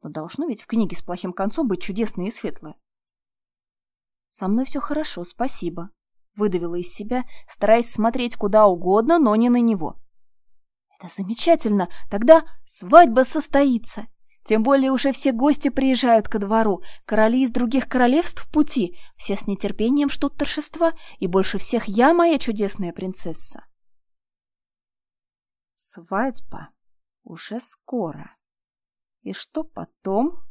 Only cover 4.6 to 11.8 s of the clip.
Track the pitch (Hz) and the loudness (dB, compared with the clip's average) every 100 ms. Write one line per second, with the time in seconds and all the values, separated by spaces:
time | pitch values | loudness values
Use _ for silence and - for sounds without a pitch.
4.6 | 262 294 - 294 302 - 175 - 254 - | 0 -4 -2 -4 -4 -8 -14 -6 -4 -4
5.6 | 170 170 170 _ _ _ _ - 208 175 | -6 -8 -12 _ _ _ _ -4 -2 0
6.6 | 170 175 175 - 214 247 247 - - - | -4 -6 -6 -8 -4 -4 -4 -10 -14 -4
7.6 | 202 233 233 - 220 233 240 - 208 214 | 4 4 4 0 -2 0 -4 -2 2 6
8.6 | 214 175 180 202 233 339 262 214 240 240 | 6 4 2 2 4 4 4 4 2 2
9.6 | 233 202 156 - - _ - _ _ - | 2 0 -4 -8 -18 _ -20 _ _ -20
10.6 | _ _ _ _ 175 - 185 233 - 320 | _ _ _ _ -16 -10 -8 -2 2 4
11.6 | 226 202 | 4 0